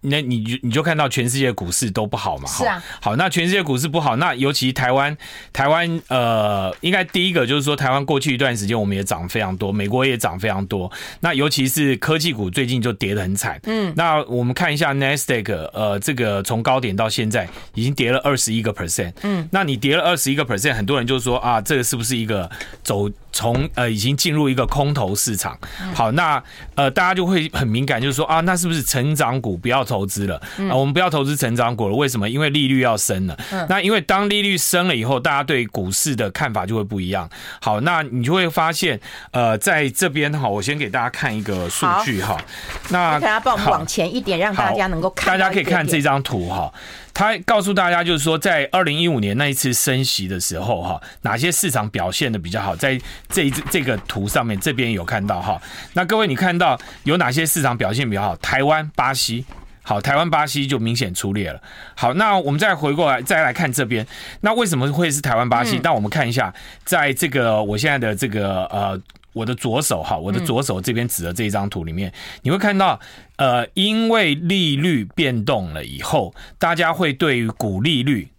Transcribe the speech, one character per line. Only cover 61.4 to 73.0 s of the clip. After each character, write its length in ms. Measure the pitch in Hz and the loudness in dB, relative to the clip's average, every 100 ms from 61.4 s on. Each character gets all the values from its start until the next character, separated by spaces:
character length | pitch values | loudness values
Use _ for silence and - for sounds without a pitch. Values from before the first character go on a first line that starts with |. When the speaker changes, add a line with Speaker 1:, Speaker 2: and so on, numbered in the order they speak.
| 90 | -2
Speaker 1:
了。 100 | 65 - - - | -6 -14 -20 -18
好， 200 | - 117 | -2 0
那 260 | 139 220 196 | 2 4 2
我 100 | 143 | 2
们 80 | 143 | 2
再 160 | 208 | 2
回 200 | 170 147 | 2 0
过 180 | 143 160 | 2 2
来， 100 | 127 | 2
再 200 | 123 165 | 2 2
来 100 | 151 | 2
看 200 | 120 160 | 2 -2
这 140 | 127 123 | 0 0
边。 220 | 117 110 - - - | 0 -4 -10 -16 -2
那 140 | 208 | 0
为 120 | 226 226 | 2 2
什 140 | 151 | 2
么 120 | 131 | 2
会 180 | 147 175 | 2 2
是 80 | 143 | 0
台 160 | 135 113 | 0 2
湾、 120 | 123 | 4
巴 140 | 117 | 2
西？ 140 | 120 175 | 2 0
Speaker 2:
嗯。 60 | |
Speaker 1:
那 100 | 165 | 2
我 60 | 135 | 2
们 100 | 104 | 0
看 180 | 160 127 | 0 0
一 40 | |
下， 200 | 120 101 - - - - | 2 0 -4 -20 -16 0
在 260 | 175 147 | 2 2
这 140 | 135 165 | 2 0
个， 340 | 135 120 107 | 2 4 2
我 160 | 104 104 | 2 0
现 140 | 151 | 2
在 80 | 143 | 2
的 160 | 117 101 | 0 0
这 140 | 135 | -2
个， 340 | 107 98 92 92 | 0 0 0 -2
呃， 300 | 101 101 95 - - _ | -2 -2 -2 -8 -20 _
我 120 | 113 113 | -6 -4
的 80 | |
左 280 | 120 120 117 | -2 -2 0
手 200 | 151 90 | 0 -2
哈， 160 | 78 82 | -2 -4
我 140 | 87 | -2
的 80 | 104 | -2
左 240 | 165 123 | 0 0
手 160 | 139 92 | 0 -2
这 140 | 92 | -2
边 120 | 113 120 | -2 -2
指 200 | - 85 | -4 -6
的 80 | |
这 100 | 90 | -4
一 60 | 110 | -2
张 200 | 101 101 | -2 -2
图 140 | 98 | -4
里 80 | 82 | -6
面， 180 | 82 95 | -4 -6
Speaker 2:
嗯。 300 | - - - | -8 -16 -6
Speaker 1:
你 80 | 123 | -2
会 60 | 185 | 0
看 200 | 208 196 | 2 4
到， 200 | 190 117 | 4 2